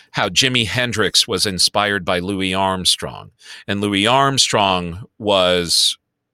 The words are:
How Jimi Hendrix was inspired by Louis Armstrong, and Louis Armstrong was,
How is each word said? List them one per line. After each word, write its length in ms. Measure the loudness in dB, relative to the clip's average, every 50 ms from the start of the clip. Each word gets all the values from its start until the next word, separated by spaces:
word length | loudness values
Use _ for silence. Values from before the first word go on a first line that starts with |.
| -20 _ -6
How 140 | -4 -4
Jimi 380 | -2 0 0 0 2 2 0 0
Hendrix 600 | 0 0 -2 -2 -2 0 0 0 2 2 0 0
was 180 | 0 0 -2 -2
inspired 580 | -2 0 0 0 0 0 0 0 0 0 -2 -2
by 160 | -2 -2 -2
Louis 340 | -2 -2 -4 -2 -2 -2 0
Armstrong, 760 | 0 0 0 -2 -2 0 -2 -2 -2 -4 -12 -12 -14 -18 -20 _ _ -20 -20 -20 -16 -8
and 120 | -6 -4 -2
Louis 280 | -2 0 2 2 4
Armstrong 1000 | 4 4 4 2 2 2 0 0 2 2 2 2 2 2 0 -2 -6 -8 -12 -14 -16 _ -6
was, 800 | 0 2 4 4 4 4 2 2 0 0 0 0 0 0 -2 _ _ _ _ _ _ _